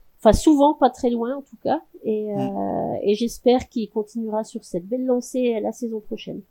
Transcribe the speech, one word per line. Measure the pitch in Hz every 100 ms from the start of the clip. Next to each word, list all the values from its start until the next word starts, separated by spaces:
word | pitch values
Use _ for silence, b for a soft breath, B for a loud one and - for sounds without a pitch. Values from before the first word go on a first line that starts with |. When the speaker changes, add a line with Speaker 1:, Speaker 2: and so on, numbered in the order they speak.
| - _
Speaker 1:
enfin | 220
souvent | 202 320 285 285 294
pas | 254
très | - 240
loin | 233 233 277
en |
tout | - 220
cas, | - 320 - -
et, | 226 214 214
euh, | 202
Speaker 2:
Mm. | 202 196 196 - - -
Speaker 1:
et | 202 208
j'espère | 233 - 240 254 -
qu'il | 233 208
continuera | 220 214 233 220 214
sur | 220 226 -
cette | 175 190
belle | 254 254
lancée, | 247 247 254 240 220
euh, |
la | 214
saison | 220 233 220
prochaine. | - 214 - - -